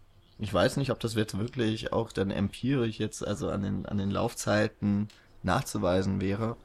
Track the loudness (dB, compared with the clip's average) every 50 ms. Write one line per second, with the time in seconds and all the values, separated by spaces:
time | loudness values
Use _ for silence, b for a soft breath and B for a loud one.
0 | -20 -20 -20 -20 -20 -20 -10 -8 -4 0 4 4 4 4 2 0 0 0 -2 -2
1 | -4 -2 0 0 0 0 -2 -4 -4 -4 -2 0 0 0 0 -2 -2 -2 0 0
2 | -2 0 -2 -2 -2 0 0 0 0 0 -2 -2 0 0 2 2 2 0 0 -2
3 | -4 -4 -4 -6 -4 -4 -2 -2 -2 -2 -2 0 -2 -2 -2 -4 -4 -4 -2 -2
4 | 0 0 0 0 0 -2 -2 -4 0 2 2 4 2 2 0 0 0 2 2 2
5 | 0 -2 b b b b b -4 0 0 2 2 0 -2 -2 0 2 4 4 4
6 | 2 2 0 0 0 0 0 0 -2 -4 -4 -6